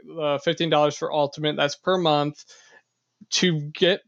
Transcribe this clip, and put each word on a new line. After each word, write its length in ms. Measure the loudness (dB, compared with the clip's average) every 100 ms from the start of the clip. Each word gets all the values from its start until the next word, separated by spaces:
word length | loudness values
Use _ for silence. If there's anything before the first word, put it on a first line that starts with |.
| -12 -6
uh, 160 | -2 0
fifteen 300 | -2 -2 2
dollars 280 | 2 2 0
for 140 | -4
Ultimate. 420 | -2 -2 -2 -4 0
That's 180 | -2 -2
per 220 | -2 0
month 460 | 2 2 0 -6 -18 -20 _ -20 _ _ _ _ -6
to 280 | 0 0 0 -4
get 280 | 0 0 0